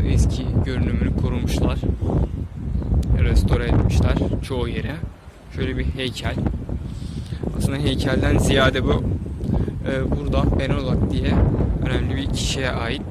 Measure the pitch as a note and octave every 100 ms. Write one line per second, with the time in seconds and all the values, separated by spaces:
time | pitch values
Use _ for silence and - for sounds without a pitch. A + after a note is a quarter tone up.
0 | - A#2 A#2 - B2 - - - - -
1 | - - - B2 - - - - - -
2 | - - - - - - - - - -
3 | - B2+ A#2+ - - B2 A#2+ A2+ A2 -
4 | B2 C3 - - - B2+ A#2 A2 G#2+ D#3
5 | - - - - - - C3 B2+ C3 C#3
6 | B2+ - A2+ B2+ - - - - - -
7 | - - - - - - - C#3 D3 C3
8 | C#3 B2+ C3 C#3 - C3+ C3 C3 C#3 C#3+
9 | - - - - - - - - - C3+
10 | C3+ C#3+ C#3 C3+ C3+ C3+ C3+ C#3 C3 B2
11 | - - C#3 - - - - - B2+ B2
12 | B2 C3 C#3 - - C#3+ C3 B2+ A#2 C3+
13 | -